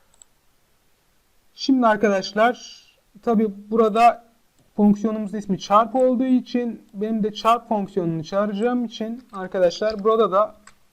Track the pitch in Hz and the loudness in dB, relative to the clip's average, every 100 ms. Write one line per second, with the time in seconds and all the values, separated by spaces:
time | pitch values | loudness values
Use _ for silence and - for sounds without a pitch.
0 | _ _ _ _ _ _ _ _ _ _ | _ _ _ _ _ _ _ _ _ _
1 | _ _ _ _ _ - - 269 240 214 | _ _ _ _ _ -8 0 2 2 2
2 | 214 196 202 214 226 240 - - _ _ | 2 0 -2 0 0 0 -10 -20 _ _
3 | _ _ - 226 220 196 - 220 220 208 | _ _ -2 0 0 -4 -4 0 2 4
4 | 233 226 - _ _ _ _ - 208 202 | 4 2 -6 _ _ _ _ 2 4 4
5 | 214 214 214 208 202 190 - 208 226 254 | 0 -4 -6 -8 -6 -6 2 2 4 2
6 | 254 247 262 254 - 240 240 220 - 196 | 2 2 2 0 0 -4 -4 -8 -14 -8
7 | 214 226 214 208 220 233 233 214 196 - | -6 -2 -4 -2 0 0 -2 -4 -4 -4
8 | 170 165 160 196 208 202 240 247 233 - | -4 -4 -4 -4 -2 -2 -2 -2 -4 -8
9 | 220 233 - 196 185 196 180 170 214 214 | -10 -10 -14 -14 -8 0 0 0 -4 -2
10 | 202 220 208 190 214 - - _ _ | 0 2 2 2 0 -4 -20 _ _